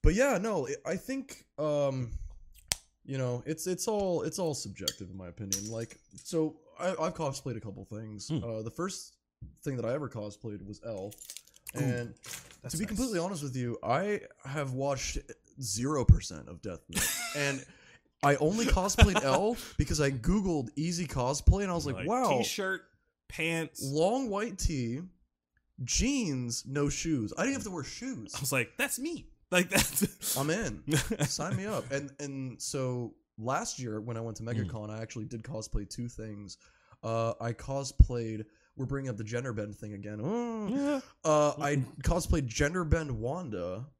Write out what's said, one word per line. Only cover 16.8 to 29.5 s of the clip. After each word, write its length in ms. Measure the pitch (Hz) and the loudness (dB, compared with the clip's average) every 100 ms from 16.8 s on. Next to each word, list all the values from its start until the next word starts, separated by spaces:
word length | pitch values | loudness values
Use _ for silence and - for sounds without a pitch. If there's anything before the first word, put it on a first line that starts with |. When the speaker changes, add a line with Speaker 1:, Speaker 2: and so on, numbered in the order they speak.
| _ | _
Speaker 1:
Note. 180 | - - - | 0 0 0
Speaker 2:
<laughs> 160 | 719 147 | -4 -2
Speaker 1:
And 280 | 143 139 - - - - _ _ | 0 -2 -6 -20 -20 -20 _ _
I 140 | 143 143 | 4 4
only 280 | 151 214 | 4 2
cosplayed 580 | 233 - 190 - 190 190 | 4 4 4 8 8 8
L 340 | 139 135 208 240 - | 4 4 4 -2 -8
Speaker 2:
<laughs> 100 | - | -2
Speaker 1:
because 240 | 156 151 | 0 4
I 100 | 143 | 2
Googled 580 | 139 107 196 190 160 117 - | 2 2 2 4 0 -2 -2
easy 300 | 160 175 170 | -2 -2 -4
cosplay 560 | 135 123 143 - 190 | -2 0 4 6 6
and 80 | 196 | 4
I 40 | |
was 100 | 170 | -2
like, 120 | 147 92 | -2 -4
Speaker 2:
Like, 100 | 127 | 0
Speaker 1:
"Wow." 320 | 240 247 135 | 2 4 4
Speaker 2:
t-shirt, 440 | 110 - 190 185 - _ _ _ _ | 2 -2 -4 -4 -8 _ _ _ _
pants. 540 | - 165 165 156 - | -4 -2 0 -4 -6
Speaker 1:
Long 460 | 135 143 170 247 262 | -4 2 2 2 0
white 260 | 196 226 190 | -2 -4 -2
tee, 420 | - 147 117 127 180 - _ _ _ _ _ - | 0 0 -2 -4 -8 -16 _ _ _ _ _ -12
jeans, 800 | 127 - 220 277 208 135 123 117 - | -2 2 2 2 2 0 -2 -4 -4
no 220 | 139 143 | 0 2
shoes. 440 | - 165 147 104 - | 2 0 0 0 0
I 60 | |
didn't 120 | 208 | 0
have 100 | 277 | 0
to 60 | 202 | -4
wear 140 | 180 | -6
shoes. 480 | 127 - 254 214 104 - | -6 -8 -6 -8 -8 -4
Speaker 2:
I 40 | |
was 120 | 131 | 0
like, 180 | 135 113 - | 0 0 -2
"That's 200 | 285 - | -2 -2
me." 280 | 285 339 - - _ | -4 -6 -12 -20 _